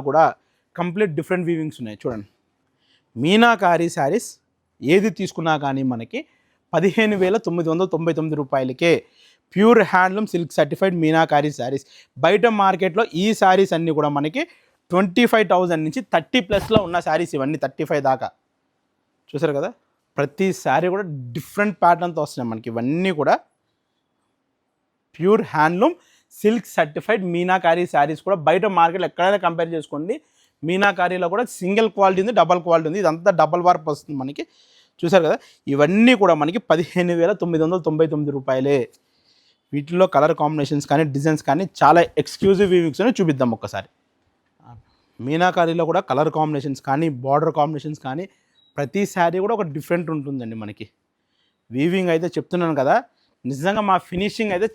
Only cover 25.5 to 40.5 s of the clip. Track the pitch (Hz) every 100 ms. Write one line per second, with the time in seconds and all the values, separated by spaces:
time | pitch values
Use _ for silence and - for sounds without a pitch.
25.5 | 156 156 175 294 349 _ _ _ - 214
26.5 | 233 - - 151 160 - 220 185 170 180
27.5 | 185 170 170 175 151 147 151 185 190 147
28.5 | 180 208 175 170 180 165 - 180 202 175
29.5 | 165 165 160 - 147 175 302 _ _ _
30.5 | _ 156 185 202 185 180 180 170 202 247
31.5 | - 180 208 220 196 190 190 208 202 165
32.5 | 180 170 165 160 196 170 165 190 165 151
33.5 | 175 175 175 156 147 - 139 131 147 330
34.5 | _ _ _ _ _ 170 185 160 233 -
35.5 | _ - 139 147 202 233 226 190 156 147
36.5 | 202 - 160 170 180 175 170 170 208 175
37.5 | 160 160 185 160 156 160 151 147 139 131
38.5 | 131 139 139 113 _ _ _ _ _ _
39.5 | _ _ 143 143 175 185 - 151 156 151